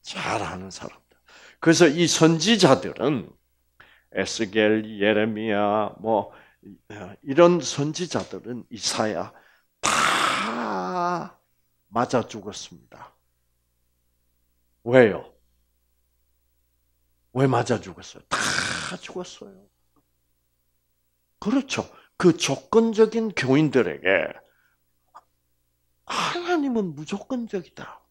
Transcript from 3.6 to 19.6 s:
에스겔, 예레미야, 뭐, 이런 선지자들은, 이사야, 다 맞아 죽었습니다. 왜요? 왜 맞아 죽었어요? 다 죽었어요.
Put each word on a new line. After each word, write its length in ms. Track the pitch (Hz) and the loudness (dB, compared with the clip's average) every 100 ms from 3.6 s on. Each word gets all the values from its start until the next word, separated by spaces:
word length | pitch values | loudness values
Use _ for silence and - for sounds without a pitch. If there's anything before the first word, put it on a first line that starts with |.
| _ _ - _ _ | _ _ -20 _ _
에스겔, 880 | - 98 - 110 110 107 110 107 107 | -8 -6 -4 -2 2 2 2 -2 -2
예레미야, 960 | 101 104 110 107 113 101 104 107 104 - | 2 2 0 -2 -2 0 2 0 -2 -6
뭐, 340 | 107 107 98 - _ _ - 98 _ 104 95 101 | -2 -2 -2 -14 _ _ -20 -20 _ -16 -16 -16
이런 380 | 151 139 175 175 | -4 6 6 6
선지자들은, 1040 | 131 - 143 151 175 117 92 98 107 123 - | -2 -6 -6 -6 -6 -6 -6 -12 -12 -14 -14
이사야, 640 | 107 - - 107 85 98 - _ _ _ _ | -8 -6 -4 -4 -4 -8 -14 _ _ _ _
다 1600 | - - - - - - 208 233 220 196 185 180 175 175 160 _ _ _ _ _ _ | -2 0 0 0 -2 -2 -6 -6 -6 -6 -4 -4 -4 -4 -8 _ _ _ _ _ _
맞아 380 | 110 123 123 107 | -4 0 -2 -4
죽었습니다. 880 | 113 98 95 - 85 _ - - _ _ _ _ _ _ _ _ _ _ _ _ _ _ _ _ _ | -12 -14 -16 -18 -20 _ -20 -20 _ _ _ _ _ _ _ _ _ _ _ _ _ _ _ _ _
왜요? 460 | 117 127 113 85 - _ _ _ _ _ _ _ _ _ _ _ _ _ _ _ _ _ _ _ _ | 4 6 6 4 -10 _ _ _ _ _ _ _ _ _ _ _ _ _ _ _ _ _ _ _ _
왜 120 | 123 135 | 2 2
맞아 340 | 120 117 117 | 2 0 -4
죽었어요? 420 | 95 82 - - _ | -4 -18 -20 -20 _
다 680 | - - - - - - 180 | -4 -2 -2 -4 -6 -8 -12
죽었어요. 680 | - 185 180 - - 190 | -12 -12 -12 -16 -20 -20